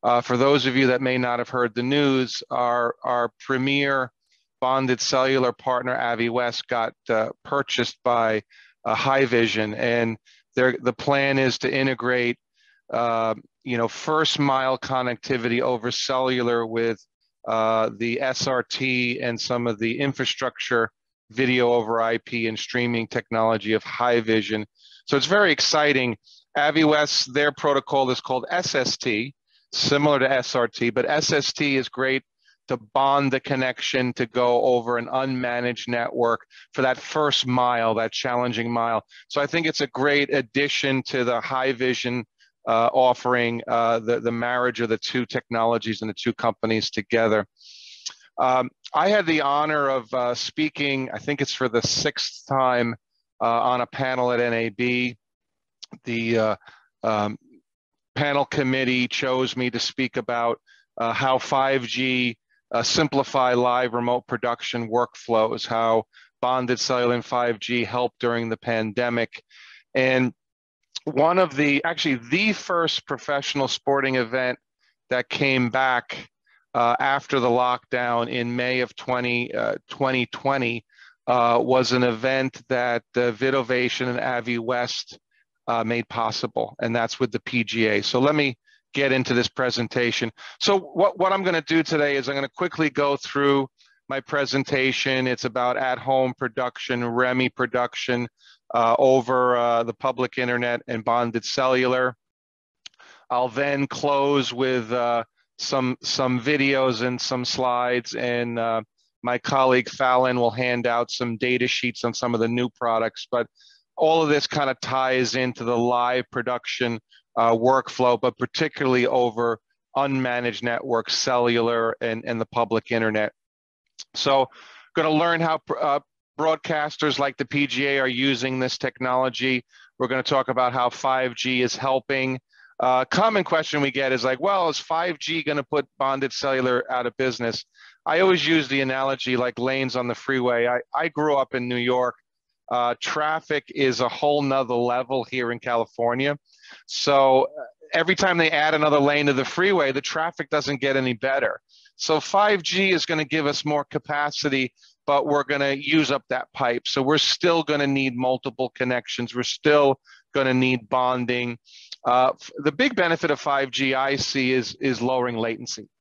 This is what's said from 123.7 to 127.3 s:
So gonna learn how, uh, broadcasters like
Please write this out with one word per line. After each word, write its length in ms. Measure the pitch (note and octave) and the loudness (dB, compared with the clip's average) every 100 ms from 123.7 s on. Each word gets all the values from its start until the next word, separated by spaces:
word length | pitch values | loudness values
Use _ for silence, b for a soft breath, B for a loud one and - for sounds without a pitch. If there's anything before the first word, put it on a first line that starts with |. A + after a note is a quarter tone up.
| _ _ - - | _ _ -20 -16
So 360 | - C#3+ C3+ C3 B B B B - | -4 2 2 2 B B B B -2
gonna 140 | D#3+ | 2
learn 320 | D#3 E3+ E3 | 2 2 2
how, 180 | E3 D#3+ - - | 0 -2 -4 -4
uh, 200 | C#3+ C#3+ _ _ _ - | 0 -2 _ _ _ -2
broadcasters 800 | D#3 D#3 - D#3 D3 - D3+ C3+ | 0 0 -2 -4 -4 -2 -2 0
like 180 | C#3+ | -2